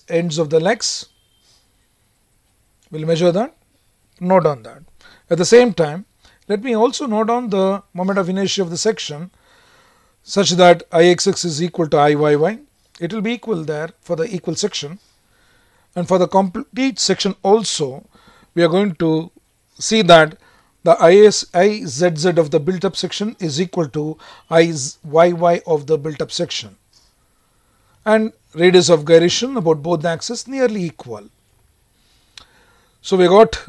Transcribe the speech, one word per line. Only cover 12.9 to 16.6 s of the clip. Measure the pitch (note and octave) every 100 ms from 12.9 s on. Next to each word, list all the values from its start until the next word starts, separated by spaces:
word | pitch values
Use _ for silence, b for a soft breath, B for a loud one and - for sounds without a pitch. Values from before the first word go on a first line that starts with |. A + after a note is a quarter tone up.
| -
It | E3+
will | A3
be | G#3+
equal | A#3+ A3+ F3+
there | D#3 D3+ E3 _
for | - E3
the | A#3
equal | F#3 - -
section. | G#3 - C#3+ F#3 _ _ _ _ _ _ _ _ _
And | - F3
for | F3+
the | F3+
complete | F#3+ G3 G#3